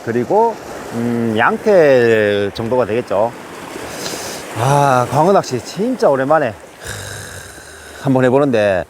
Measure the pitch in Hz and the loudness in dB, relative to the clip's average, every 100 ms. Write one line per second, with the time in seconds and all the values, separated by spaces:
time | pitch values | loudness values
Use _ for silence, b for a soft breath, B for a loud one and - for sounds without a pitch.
0 | - 117 120 196 233 220 - - - 117 | -4 -2 0 2 0 -2 -12 -14 -10 -6
1 | 120 117 117 107 120 220 220 196 151 131 | -2 -2 0 2 2 2 2 4 6 6
2 | 117 110 104 101 101 - 113 127 104 113 | 4 4 2 0 -2 -4 -2 0 0 -2
3 | - 95 113 120 - - - - - B | -2 0 0 -4 -16 -16 -14 -14 -12 B
4 | B B B B - 113 123 143 143 127 | B B B B -12 -4 0 4 4 4
5 | 120 131 170 196 - 123 - - 226 254 | 2 2 4 4 2 -6 -8 -6 -4 0
6 | 214 135 135 160 131 104 - - B B | 2 2 2 2 0 -6 -16 -18 B B
7 | B B B B B B B B B B | B B B B B B B B B B
8 | 139 131 127 131 147 117 104 92 78 | 0 2 4 4 2 2 2 0 -4